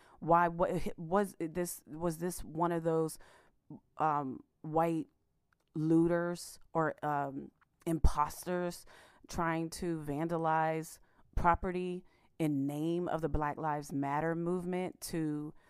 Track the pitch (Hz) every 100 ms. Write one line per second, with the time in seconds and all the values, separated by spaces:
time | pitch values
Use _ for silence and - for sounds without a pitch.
0 | - - 156 170 175 170 185 175 - -
1 | 165 190 196 - 165 170 175 - - 156
2 | 175 160 175 - - 156 175 170 165 160
3 | 160 - - - _ _ _ 143 - -
4 | 156 147 135 - - _ 160 156 170 165
5 | - _ _ _ _ _ _ 160 156 165
6 | 170 170 175 175 - - - 165 156 -
7 | 151 147 139 135 139 - _ _ 170 160
8 | - - 151 - - 180 175 - - -
9 | - - - - 165 165 165 - 180 160
10 | 147 143 165 165 165 160 160 160 160 -
11 | - _ - - 175 170 190 180 180 180
12 | - _ _ _ 160 143 139 147 160 170
13 | 180 160 156 147 147 - 156 147 147 139
14 | 143 147 160 165 170 180 175 180 180 -
15 | - 165 156 151 151 - -